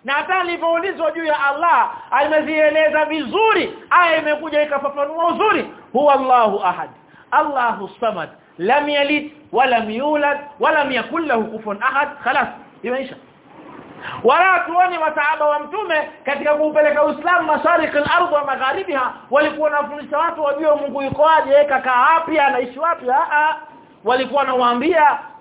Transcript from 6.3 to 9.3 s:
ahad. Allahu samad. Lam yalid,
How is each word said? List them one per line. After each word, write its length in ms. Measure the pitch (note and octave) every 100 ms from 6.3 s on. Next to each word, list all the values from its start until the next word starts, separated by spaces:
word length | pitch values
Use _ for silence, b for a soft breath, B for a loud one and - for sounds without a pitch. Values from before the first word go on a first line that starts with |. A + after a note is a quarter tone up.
| B3 A3 G3
ahad. 260 | F#3 F3 D3+ A#2 B B B
Allahu 600 | C4 D#4 C#4 A#3+ G3 F#3+ -
samad. 280 | A3+ G3 D3+ - b -
Lam 300 | F3+ C#4 D4
yalid, 440 | C#4+ C#4+ D4 D4